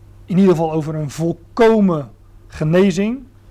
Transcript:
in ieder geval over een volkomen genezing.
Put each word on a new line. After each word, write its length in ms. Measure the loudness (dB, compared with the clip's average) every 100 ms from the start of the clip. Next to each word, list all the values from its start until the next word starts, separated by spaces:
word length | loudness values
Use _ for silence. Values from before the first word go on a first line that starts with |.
| -20 -18
in 120 | -4 2
ieder 140 | 2
geval 220 | 2 -2
over 220 | -4 -6
een 160 | -6 -8
volkomen 1000 | -6 -6 -6 -8 0 2 4 2 0 -6 -16 -20 -20 -16
genezing. 800 | -6 0 2 2 0 -4 -6 -12 -20 _